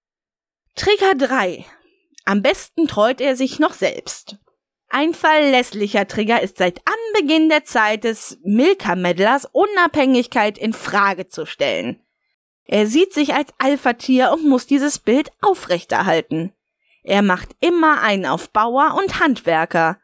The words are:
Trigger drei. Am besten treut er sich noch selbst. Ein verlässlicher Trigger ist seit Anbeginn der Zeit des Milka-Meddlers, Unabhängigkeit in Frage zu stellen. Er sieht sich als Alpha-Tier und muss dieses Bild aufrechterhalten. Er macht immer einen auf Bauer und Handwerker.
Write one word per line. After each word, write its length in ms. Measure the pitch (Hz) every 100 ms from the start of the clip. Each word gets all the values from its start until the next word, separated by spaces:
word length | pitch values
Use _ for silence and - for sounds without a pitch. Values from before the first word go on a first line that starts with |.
| _ _ _ _ _ _ _
Trigger 400 | - - 415 392
drei. 500 | 294 254 262 190 156 - - _ _ _ _ -
Am 160 | 202
besten 440 | 196 - - - 311
treut 360 | - 220 262
er 120 | 269
sich 240 | 254 262 -
noch 140 | 302
selbst. 640 | - 175 - - - - 202 _ _ _ _ _
Ein 240 | 262 311
verlässlicher 920 | 330 320 311 294 254 247 214 202 214 202
Trigger 360 | - 214 233
ist 160 | 196 -
seit 240 | 180 180
Anbeginn 640 | - 440 453 415 285 320 311
der 160 | 302
Zeit 400 | - 240 214 220
des 340 | 226 220 - -
Milka-Meddlers, 1080 | 175 208 311 392 214 185 180 175 202 269 -
Unabhängigkeit 1040 | - 415 403 339 311 262 254 247 247 214 208
in 160 | 226
Frage 540 | 220 - 202 196 180 185
zu 180 | - 156
stellen. 540 | - 143 85 107 - _ _ _ _ _ _ -
Er 160 | 208 214
sieht 280 | 262 381
sich 180 | - 285
als 180 | 196 196 -
Alpha-Tier 720 | 269 285 247 233 - 254 254
und 140 | 311 302
muss 200 | 254 -
dieses 320 | 277 285 -
Bild 320 | - 254 - -
aufrechterhalten. 1120 | 403 370 - 175 - 113 185 170 - 156 175 - _ _ _ _
Er 200 | - 196
macht 340 | 202 185 - -
immer 420 | 330 349 320 294
einen 240 | 220 196 151
auf 240 | 165 -
Bauer 440 | 220 233 254 302 -
und 220 | 392 -
Handwerker. 800 | 330 233 - 160 165 175 160 180